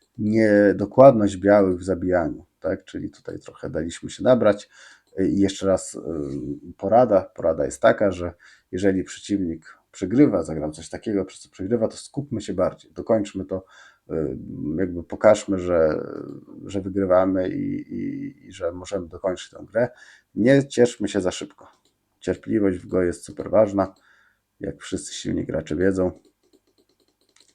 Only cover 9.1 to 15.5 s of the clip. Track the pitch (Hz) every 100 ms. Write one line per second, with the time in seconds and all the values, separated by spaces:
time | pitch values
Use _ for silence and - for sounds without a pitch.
9.1 | - - 101 90 80 - - _ - 92
10.1 | 123 139 98 80 78 78 78 78 87 117
11.1 | 101 95 - - - 95 117 107 - -
12.1 | - 135 110 107 90 87 - _ - 73
13.1 | 113 - 95 92 92 - - - _ -
14.1 | 80 71 64 - 90 - 80 92 87 80
15.1 | - 107 104 -